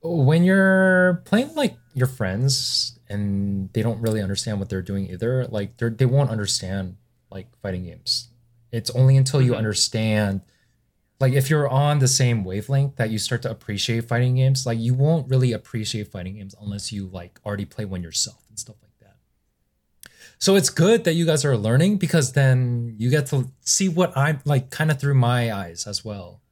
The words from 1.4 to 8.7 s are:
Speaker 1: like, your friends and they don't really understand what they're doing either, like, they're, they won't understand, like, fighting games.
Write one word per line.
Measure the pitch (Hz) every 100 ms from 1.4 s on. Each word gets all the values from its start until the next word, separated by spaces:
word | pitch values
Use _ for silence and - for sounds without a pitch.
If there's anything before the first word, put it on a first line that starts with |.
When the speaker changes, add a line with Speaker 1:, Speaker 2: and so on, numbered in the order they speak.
| 285
Speaker 1:
like, | 311 269 - _
your | 135 127
friends | - 98 95 131 135 - - - - _
and | 101 101 98 101 98 95
they | -
don't | 110 113
really | 117 110
understand | 95 98 - 104
what | 98
they're | 95
doing | 90 98 95
either, | 90 113 131 120
like, | 110 101 -
they're, | 120
they | 113 131
won't | 135 139
understand, | 110 101 - 92 98 92 92 _ _ _
like, | 95 92 _
fighting | 101 92
games. | 90 80 - - - _ _ _ _